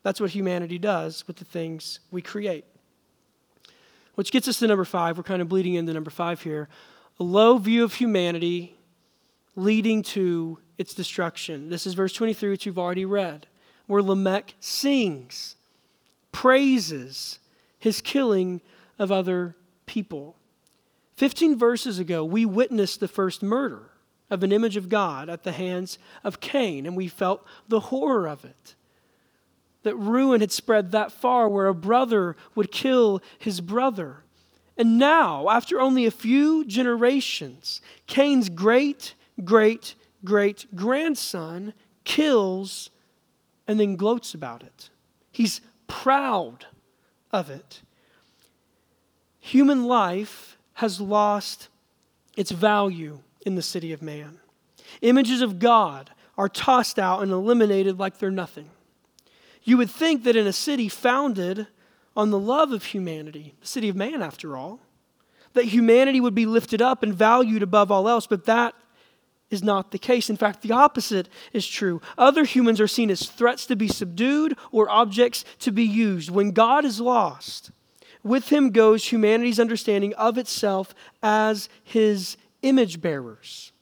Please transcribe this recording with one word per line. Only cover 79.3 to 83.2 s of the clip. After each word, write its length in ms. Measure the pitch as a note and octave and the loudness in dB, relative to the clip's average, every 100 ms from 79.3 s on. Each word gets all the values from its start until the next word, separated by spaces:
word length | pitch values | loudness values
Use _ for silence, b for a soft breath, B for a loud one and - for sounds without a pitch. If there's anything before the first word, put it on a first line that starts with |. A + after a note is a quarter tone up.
| A3+ A#3+ A3 | 4 2 2
understanding 560 | A#3 A3 - G3+ G3+ G#3+ | 0 0 0 0 -2 0
of 240 | A3 A#3 | 0 0
itself 560 | A3+ - G#3 F#3+ F#3+ - B _ | -6 -2 -2 -2 -6 -14 B _
as 480 | G#3+ G#3+ G#3+ G#3 - b | 0 2 2 -2 -8 b
his 520 | _ A3+ G#3+ G3+ F3+ - b _ | _ 2 2 2 -6 -14 b _
image 360 | C4 C4 A3 E3 | 2 4 2 -2
bearers. 720 | E3+ C#3+ | -6 -6